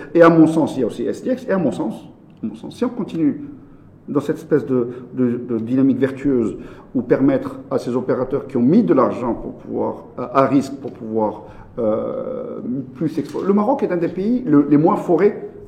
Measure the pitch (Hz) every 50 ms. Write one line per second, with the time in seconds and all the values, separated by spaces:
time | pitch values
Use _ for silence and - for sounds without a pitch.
0 | - - - 170 165 165 170 165 156 151 - 160 139 117 - 131 120 101 - 120
1 | 117 - - - - 254 254 - - - 190 190 160 127 - - 156 220 - -
2 | - - - - - - - - - 107 104 - - - - - 240 254 - -
3 | 175 - - 165 160 143 117 - - - - - - - - - - - - -
4 | - - 139 139 - - 151 - - - 160 139 - - 131 123 120 120 - -
5 | - - - 131 127 120 120 117 - - 117 110 113 113 131 135 135 135 120 -
6 | 135 123 - - - 143 131 120 110 95 - - - - - - - - - -
7 | - - 151 123 135 143 135 127 - - - - - - 139 120 - 131 120 127
8 | 113 - 127 123 127 - 151 131 - - - 123 120 131 180 240 208 170 160 131
9 | 117 101 98 - 123 120 110 - - - - - - 113 113 113 110 110 90 -
10 | - - - - 123 123 - 135 135 - 135 139 - - - - 135 120 - -
11 | 117 110 110 110 107 104 - - - - - - - - - - 113 107 110 113
12 | - - - - - - - - - - - - - - 123 139 131 - - -
13 | 165 - - 139 - - - - - 190 202 208 208 233 277 - 214 170 180 170
14 | 165 - - 185 196 220 247 247 - 151 143 143 143 143 147 143 160 190 208 -
15 | - - 170 156 202 208 - - - - - - -